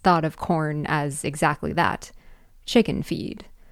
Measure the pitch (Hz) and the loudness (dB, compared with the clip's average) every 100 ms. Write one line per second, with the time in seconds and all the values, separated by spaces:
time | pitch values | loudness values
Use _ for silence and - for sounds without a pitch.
0 | 190 170 156 - - 165 151 151 147 156 | 4 4 2 -2 -2 0 0 -2 -2 -2
1 | 147 143 - 147 156 147 151 156 180 - | -2 -4 -6 0 0 0 -2 0 0 0
2 | - - - - _ - - 240 208 - | -8 -20 -20 -20 _ -18 0 2 4 0
3 | - - - - - - - | -4 -6 -6 -12 -18 -20 -20